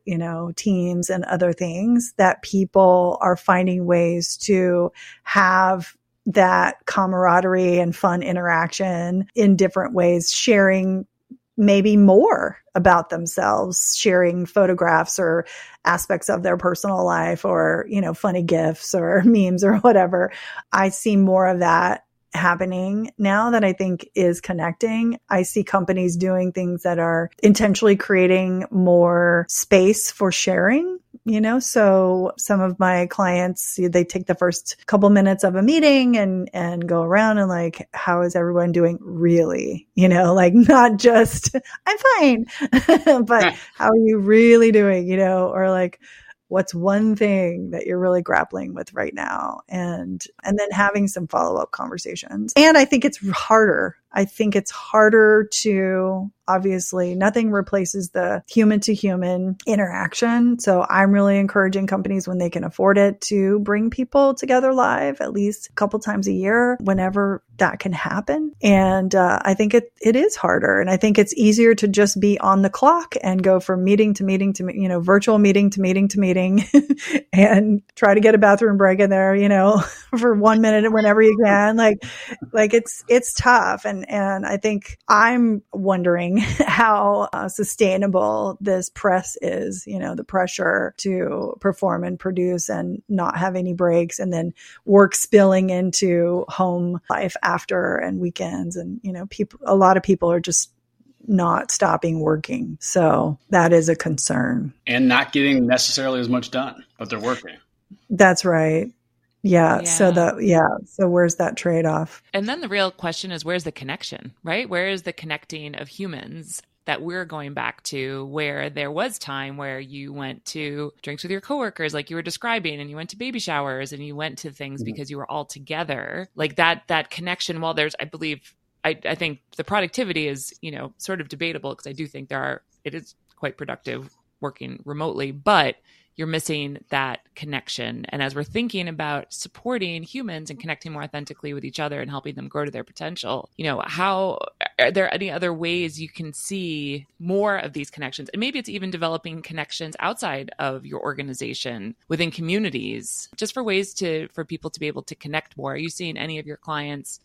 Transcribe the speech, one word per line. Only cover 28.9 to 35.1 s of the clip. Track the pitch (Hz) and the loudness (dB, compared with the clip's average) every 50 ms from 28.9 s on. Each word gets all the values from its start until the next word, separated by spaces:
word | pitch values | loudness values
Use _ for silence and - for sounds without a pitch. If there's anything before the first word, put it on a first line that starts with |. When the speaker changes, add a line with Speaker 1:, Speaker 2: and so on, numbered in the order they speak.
| 175 175 175 170 175 175 175 175 170 170 170 - | 6 6 6 4 4 2 2 2 2 2 0 -2
Speaker 1:
space | - - - - 202 190 185 196 220 - - - | -4 -6 0 4 4 6 6 4 2 2 -2 -8
for | - - 202 185 | -6 -2 -2 -2
sharing, | 170 - - 190 185 175 180 202 247 302 349 370 370 359 _ _ - - - | -2 -2 -2 -2 0 2 2 2 2 2 0 -2 -6 -10 _ _ -20 -10 -6
you | 226 220 214 | -2 -2 0
know? | 220 220 233 262 | 0 0 0 -2
So | 254 - - 247 214 196 190 190 185 185 185 185 185 - - - | -2 0 2 4 4 6 6 4 4 2 2 0 -2 -4 -4 -6
some | - - 208 196 | -4 -2 0 0
of | 185 185 180 - | 0 0 0 0
my | 190 185 185 175 180 185 | 0 0 2 0 -2 -2
clients, | - - 196 180 180 180 180 180 175 - - - - - | -2 -2 0 0 0 0 0 -2 -4 -6 -8 -8 -4 -2
they | 180 175 170 180 175 | -2 0 2 2 0
take | 175 - 185 180 - | 0 -4 -6 -4 -4
the | 170 | -2
first | - 185 180 175 - - - - - _ | 0 0 0 -2 -2 -8 -12 -14 -14 _
couple | - 220 202 196 | 0 2 4 6
minutes | 202 | 6